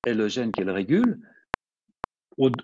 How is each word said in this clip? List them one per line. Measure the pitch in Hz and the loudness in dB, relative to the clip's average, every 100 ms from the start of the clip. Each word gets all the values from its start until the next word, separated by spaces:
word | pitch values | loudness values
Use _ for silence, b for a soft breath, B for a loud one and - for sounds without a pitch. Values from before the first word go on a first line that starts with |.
et | - | -2
le | 110 107 | 0 0
gène | 123 117 | -2 -4
qu'elle | 104 95 | -2 -2
régule, | 95 95 170 247 196 B B B - _ _ _ _ - _ _ - | -2 0 2 2 0 B B B -14 _ _ _ _ -18 _ _ 0
au-, | 135 127 | 2 2